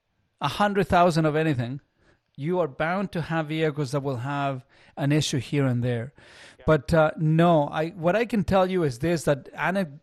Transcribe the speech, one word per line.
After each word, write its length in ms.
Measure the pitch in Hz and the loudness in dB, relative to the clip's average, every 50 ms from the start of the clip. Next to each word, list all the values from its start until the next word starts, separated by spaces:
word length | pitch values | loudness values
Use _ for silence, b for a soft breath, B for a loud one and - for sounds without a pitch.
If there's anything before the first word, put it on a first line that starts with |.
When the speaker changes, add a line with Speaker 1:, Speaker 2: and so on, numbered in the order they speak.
| _ _ _ _ _ _ _ - | _ _ _ _ _ _ _ -8
Speaker 1:
a 80 | 147 143 | -6 -6
hundred 400 | - - 208 208 196 202 180 - | -2 0 0 0 2 0 0 2
thousand 380 | 202 175 175 180 156 165 160 | 4 6 6 6 4 2 2
of 100 | 156 147 | 2 2
anything, 440 | 156 160 160 143 123 123 117 135 143 - _ _ _ _ _ _ _ _ _ _ | 2 0 0 0 -2 -4 -6 -8 -10 -12 _ _ _ _ _ _ _ _ _ _
you 220 | - 135 160 180 180 | -10 -6 -2 -2 0
are 80 | 170 147 | -2 -2
bound 440 | 131 - 156 160 180 196 202 175 - | -2 -4 -4 -2 -2 -2 -4 -4 -4
to 80 | 180 151 | -6 -4
have 260 | - 165 165 156 147 | -2 -2 -4 -4 -2
vehicles 440 | 156 160 160 156 143 147 147 123 135 | -2 -2 0 0 0 -2 -4 -4 -4
that 100 | 143 131 | -4 -4
will 160 | 143 135 117 | -4 -4 -4
have 460 | 120 139 143 143 139 139 135 127 - _ b b b b b | -4 -6 -4 -4 -4 -4 -4 -6 -10 _ b b b b b
an 160 | b 147 143 151 | b 0 2 2
issue 260 | 156 143 - - 135 | 2 2 0 -2 -4
here 280 | 117 - - 143 139 | -4 -2 -2 0 0
and 160 | 131 123 120 120 | 0 0 0 -2
there. 300 | 123 123 117 113 135 - B B B B B B B B B | -2 -4 -4 -6 -8 -14 B B B B B B B B B
Speaker 2:
Yeah. 60 | B | B
Speaker 1:
But, 280 | - 156 151 - - 170 | 2 2 2 2 2 2
uh, 160 | 160 156 156 - - | 4 4 4 2 0
no, 500 | 160 156 156 165 170 175 170 151 143 139 | 0 2 4 4 4 6 4 4 2 0
I, 200 | - 156 156 165 | -2 -4 -4 -4
what 260 | 180 196 156 175 180 | -6 -4 0 0 0
I 80 | 214 240 | 0 0
can 200 | 220 - 214 175 | -2 -2 -2 0
tell 260 | - 190 196 185 185 | 0 2 2 2 2
you 120 | 185 185 165 | 2 0 0
is 180 | 143 120 120 | -2 -2 -2
this, 240 | 160 165 175 156 - | -2 -2 -2 0 0
that 240 | 160 147 131 - - - - | 0 -2 -2 -4 -10 -10 -6
ane-, 420 | 147 160 185 202 190 147 139 156 | -4 -2 -2 -2 -4 -6 -8 -14